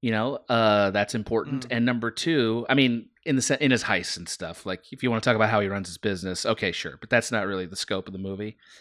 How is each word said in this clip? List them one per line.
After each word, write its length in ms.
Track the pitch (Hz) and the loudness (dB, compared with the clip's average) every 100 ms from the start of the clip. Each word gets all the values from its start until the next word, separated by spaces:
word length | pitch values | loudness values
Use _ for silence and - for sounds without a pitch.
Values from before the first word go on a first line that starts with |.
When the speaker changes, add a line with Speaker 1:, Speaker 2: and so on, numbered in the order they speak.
Speaker 1:
You 100 | 120 | -2
know, 260 | 107 120 139 - | 0 0 -4 0
uh, 420 | 117 110 104 98 | 4 6 6 4
that's 220 | 101 101 | 2 0
important. 500 | 117 104 113 113 135 - | -2 -2 -2 0 -4 -2
Speaker 2:
Mm. 80 | 117 | 0
Speaker 1:
And 80 | |
number 260 | 120 120 117 | 2 0 -2
two, 540 | - 165 151 113 117 117 | -4 0 2 2 0 2
I 40 | |
mean, 360 | 135 127 117 - _ | 4 4 2 -6 _
in 120 | - 135 | -2 0
the 60 | |
se-, 160 | - 135 | 2 2
in 100 | 143 | 2
his 140 | 120 | 2
heists 320 | - 95 85 - | 2 -2 -2 -8
and 100 | 87 | -10
stuff, 360 | - 82 85 | -10 -10 -10
like, 280 | 95 92 - | -8 -8 -10
if 100 | - | -4
you 80 | 127 | -2
wanna 100 | 113 | 0
talk 160 | 123 110 | 2 4
about 140 | 107 | 4
how 100 | 110 | 4
he 80 | 98 | 0
runs 200 | 101 90 | -2 -6
his 100 | 85 | -6
business, 480 | 107 92 92 90 110 | -4 -4 -4 -4 -2
okay, 260 | 110 98 | -2 -2
sure, 240 | - 80 65 | -4 -8 -12
but 100 | - | 0
that's 200 | 120 - | 0 2
not 160 | 113 98 | -2 -2
really 200 | 95 90 | -4 -6
the 100 | 95 | -6
scope 300 | - 95 92 | -4 -4 -6
of 40 | |
the 40 | 95 | -8
movie. 380 | 98 98 107 - _ - | -8 -6 -8 -12 _ -20